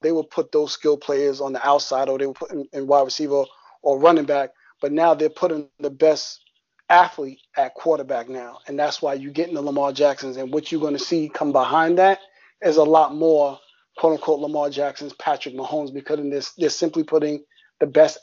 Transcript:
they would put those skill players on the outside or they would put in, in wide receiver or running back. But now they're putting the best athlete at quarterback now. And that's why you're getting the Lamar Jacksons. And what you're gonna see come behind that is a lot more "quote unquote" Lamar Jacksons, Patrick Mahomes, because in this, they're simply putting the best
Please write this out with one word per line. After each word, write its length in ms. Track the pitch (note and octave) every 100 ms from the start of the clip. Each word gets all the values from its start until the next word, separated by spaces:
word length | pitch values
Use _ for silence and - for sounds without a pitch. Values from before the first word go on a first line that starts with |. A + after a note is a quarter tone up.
they 120 | D#3
would 180 | D#3+ D3+
put 220 | - -
those 180 | D#3 D3
skill 260 | - D#3 D3
players 440 | D3 C#3 C#3+ C3+
on 120 | C#3
the 140 | B2+ C#3
outside 420 | C#3+ - C3 C3+
or 100 | C3+
they 80 | C#3
would 100 | C3
put 160 | D#3+
in, 160 | D#3 C#3
in 140 | C#3+ C3+
wide 180 | C#3+
receiver 400 | C3 - D3 C#3+ C3 _ _ _
or 160 | C#3+ C3+
running 260 | E3 E3
back. 260 | C#3+ C#3+ C3 _ _ -
But 120 | C#3+
now 200 | D3 E3
they're 160 | D3+ D#3
putting 400 | - F3+ D#3 C#3+ -
the 100 | C#3+
best 480 | C3+ D#3 D3 - - _ _ _ _ -
athlete 520 | F3 E3+ - C3+ C3+ _ C#3+
at 180 | C3
quarterback 540 | - E3 D3+ C3+ B2 A#2+
now. 300 | B2+ A#2+ A#2+ -
And 100 | C#3+
that's 240 | D3 -
why 120 | D3+
you're 180 | C#3+ C#3
getting 220 | C#3+ E3+
the 80 | D#3
Lamar 300 | C#3+ C#3+ C#3
Jacksons. 440 | C3+ D3 C3+ C3+ C3
And 180 | C3
what 160 | D3+ D3+
you're 100 | D#3+
gonna 200 | D3+ C#3+
see 280 | - E3+ D3+
come 220 | - D3
behind 480 | C3+ B2 D#3 E3 F3+
that 220 | F#3+ F#3+ - _ _ -
is 140 | F#3 D#3
a 80 |
lot 280 | D3+ D#3+ C#3+
more 460 | D3+ D#3+ D3+ C#3+ C#3 _ _ _ -
"quote 140 | E3
unquote" 260 | D#3 - D3
Lamar 320 | D3 D3+ D3
Jacksons, 420 | C#3 C#3+ - D3
Patrick 420 | - D#3+ C#3+ C#3 C3
Mahomes, 360 | C3 D3+ C#3+
because 280 | C3+ C3+ D3+
in 100 | C#3+
this, 220 | C#3 C3
they're 180 | - D#3
simply 320 | - E3 D#3+
putting 400 | D#3 D#3 D3+ D3 _ _ _ -
the 80 | D3
best 300 | D3+ D#3 -